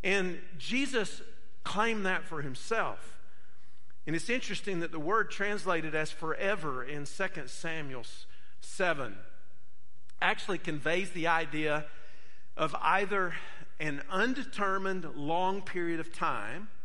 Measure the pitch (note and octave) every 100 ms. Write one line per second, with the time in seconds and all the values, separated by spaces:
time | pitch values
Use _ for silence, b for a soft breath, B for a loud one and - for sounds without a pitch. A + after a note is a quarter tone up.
0 | F#3+ G3 F#3 F3 - E3+ - B3 C#4 B3
1 | F#3+ - - - - - - F#3+ A3+ A3
2 | F#3+ F3+ F3+ D#3+ C#3+ B2+ - A3+ D#3 G2
3 | - - - b b b b b b b
4 | - D#3+ E3 B3 - F#3+ G3+ F3+ E3 D#3+
5 | D3+ A3 G#3 - G3+ G#3 E3 E3+ D#3 D#3
6 | D3+ - D#3+ D3+ G3 G3+ D#3 B2+ B2+ D3
7 | C#3+ - F#3 E3 B2+ - E3 D#3+ C#3+ C3
8 | A2+ - - b b b - - F3+ D3+
9 | A#2+ G2 - - - - - - - -
10 | - - F3+ G#3+ - F3 - D3+ D3+ F3
11 | G3 F#3 D#3+ E3 D#3 D#3 D#3 D3+ D3+ B
12 | B B B B B - D#3 - D#3+ F#3
13 | G3+ G3+ F3+ B B B B - D#3 C#3+
14 | - F#3+ A#3 C4 B3+ - G3+ F#3+ F#3+ F#3
15 | D#3+ C#3+ C#3+ E3+ F#3 G3 F#3+ F3+ E3+ E3
16 | D#3 - E3 B2 G2+ D3 A3 -